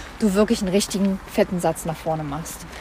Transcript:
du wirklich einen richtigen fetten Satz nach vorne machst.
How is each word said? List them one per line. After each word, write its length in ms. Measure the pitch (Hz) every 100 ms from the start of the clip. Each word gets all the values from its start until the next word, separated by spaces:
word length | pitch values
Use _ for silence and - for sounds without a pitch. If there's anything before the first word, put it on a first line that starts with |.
| - -
du 140 | 220
wirklich 260 | 190 214 226
einen 80 | 185
richtigen 480 | 196 - 196 196 190 -
fetten 280 | - 196 180
Satz 240 | 170 160
nach 120 | 165 156
vorne 260 | 165 160
machst. 360 | 151 143 170 - - -